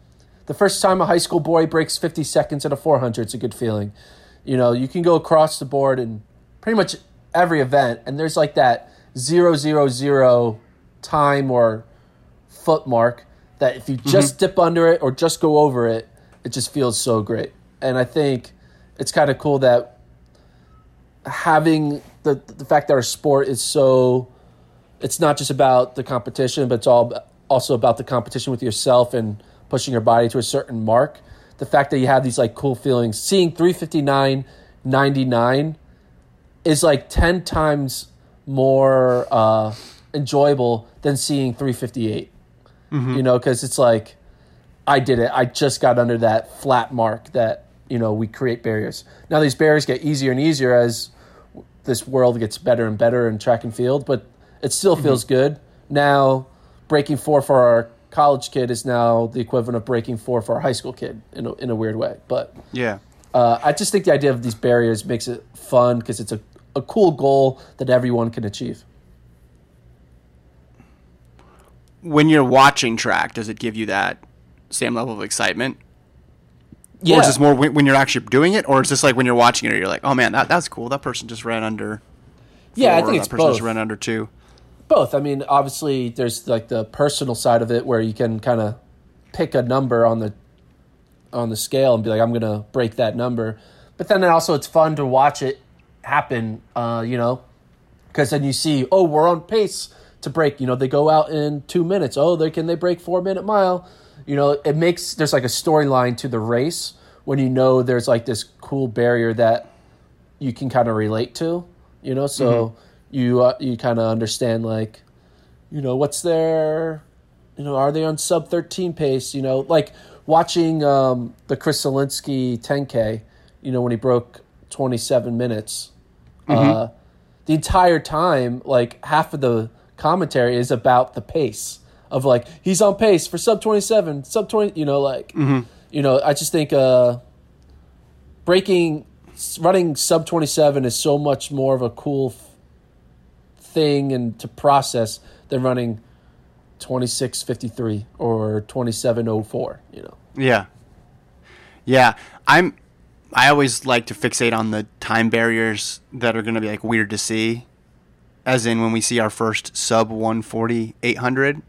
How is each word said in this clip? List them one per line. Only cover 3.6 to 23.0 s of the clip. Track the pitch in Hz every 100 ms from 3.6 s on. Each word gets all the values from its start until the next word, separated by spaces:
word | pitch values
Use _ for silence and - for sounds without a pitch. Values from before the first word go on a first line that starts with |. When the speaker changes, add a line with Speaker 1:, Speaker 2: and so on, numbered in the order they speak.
| 117 107 101 - - - - _ -
Speaker 1:
You | 131
know, | 123
you | 120 131
can | 180
go | 170 165
across | 160 160 156 -
the | 139
board | 139 135 131
in | 117 107 - _ _ _
pretty | - 220
much | 180 - _ _ _
every | 165 175 160
event, | 127 143 131 117 -
and | 139
there's, | 160 160
like, | 151 160
that | 131 117 - _ _ 131
zero | 123 170 175 156
zero | 147 151 139
zero | 123 143 139 127 120 120 110 _ _ _ _
time | - 156 143 143 135
or | 123 117 110 - _ _ _ _ _ _
foot | - - 156 -
mark | 120 117 120 - _ _ _
that | 135 127
if | -
you | 131
just | 117 151 143 -
Speaker 2:
Mm-hmm. | 185
Speaker 1:
dip | 185
under | 170 170 165
it | 170
or | 139
just | 131 165 -
go | 165 151
over | 151 123 117
it, | 113 - _ _ _
it | -
just | 131 123
feels | 151 127 113
so | - 113
great. | 104 113 - - _ _
And | 135 127
I |
think | 127 160 147 127 - _ _ _ _ -
it's | 139
kinda | - 147 131
cool | 151 139
that | 131 120 - - _ _ _ _ _ _ _ _ _ _ _ _ -
having | - - 156 160 156 151 143 - -
the, | 151 139
the | - - 139
fact | 151 -
that |
our | 143